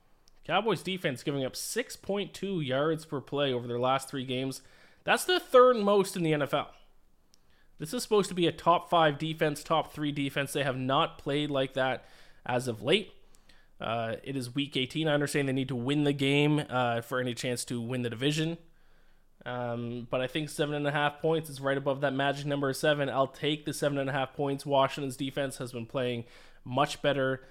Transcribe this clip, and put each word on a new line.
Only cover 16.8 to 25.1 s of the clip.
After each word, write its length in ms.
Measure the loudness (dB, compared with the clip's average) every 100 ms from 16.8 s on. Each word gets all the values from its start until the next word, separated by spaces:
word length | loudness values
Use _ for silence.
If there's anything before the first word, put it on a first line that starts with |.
| 0 0
for 180 | -2 -4
any 160 | -2 -4
chance 280 | -4 -4 -4
to 140 | -6
win 220 | -4 -4
the 80 | -4
division. 480 | -2 -2 0 -2 -4 -12 -20 -20 -20 -20 -20 _ _ -10
Um, 640 | -6 -4 -4 -6 -8 -4
but 120 | -4
I 60 | -2
think 220 | -4 -4
seven 240 | -2 -2
and 140 | 0 -2
a 40 |
half 300 | 0 0 0
points 300 | 0 0 -2
is 100 | -6
right 160 | -2 0
above 240 | 0 0
that 120 | 0
magic 340 | 0 0 0 -2
number 200 | -2 -2
of 80 | 0
seven. 340 | 0 2 0
I'll 180 | 2 0
take 380 | 0 -2 -2 -4
the 80 |
seven 260 | -2 -2 -2
and 100 | -2
a 40 |
half 200 | -2 -4
points. 320 | -4 -4 -4 0
Washington's 500 | 4 4 2 -6